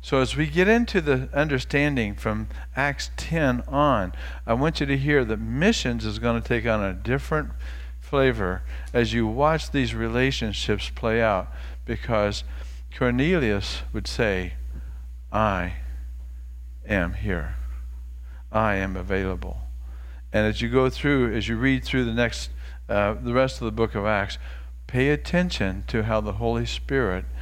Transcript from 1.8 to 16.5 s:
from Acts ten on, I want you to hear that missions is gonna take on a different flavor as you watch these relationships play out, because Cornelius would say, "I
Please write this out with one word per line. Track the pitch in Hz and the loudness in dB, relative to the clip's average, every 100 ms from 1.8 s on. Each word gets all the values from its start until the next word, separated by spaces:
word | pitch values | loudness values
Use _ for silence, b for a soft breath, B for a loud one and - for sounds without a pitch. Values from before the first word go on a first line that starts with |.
| 147 135 107 | 2 2 0
from | 101 110 107 107 B B - | 0 -2 -2 -4 B B -2
Acts | 143 135 - - | 0 -2 -8 -8
ten | - 165 143 123 - | -2 2 2 2 -2
on, | 139 147 117 92 B B B - | 2 4 4 0 B B B 0
I | |
want | 117 151 160 | 2 2 0
you | 143 | 0
to | 139 | 2
hear | 143 147 | 4 4
that | 120 107 | 4 -2
missions | 113 123 185 233 131 117 110 | -2 2 4 4 0 -2 -2
is | 107 | 0
gonna | 120 117 | 0 0
take | - 120 117 | 2 0 2
on | 110 | 2
a | 98 | 2
different | 92 101 135 - 156 131 - B B B B | -2 0 0 0 -2 -2 -8 B B B B
flavor | - 143 135 113 95 92 B B B | -2 4 4 4 0 0 B B B
as | 127 113 | 2 2
you | 117 110 | 2 0
watch | 110 151 160 - | 2 2 2 0
these | 147 120 | 0 0
relationships | 113 113 117 131 135 113 101 - 104 - | 0 0 2 2 2 -2 -2 0 -2 -2
play | - 117 113 | -4 0 4
out, | 110 95 98 B B B | 4 2 0 B B B
because | - 113 - 110 104 101 - B B B - - | -6 -6 0 2 2 0 -6 B B B -12 0
Cornelius | 127 123 147 185 120 101 98 - - | 2 4 4 4 4 2 0 -6 -6
would | 110 - | -6 -4
say, | - 113 92 90 - - B B B B - - | 0 2 2 -2 -6 -8 B B B B -14 -4
"I | 107 107 95 90 - B B B B B B B | 2 2 2 -2 -4 B B B B B B B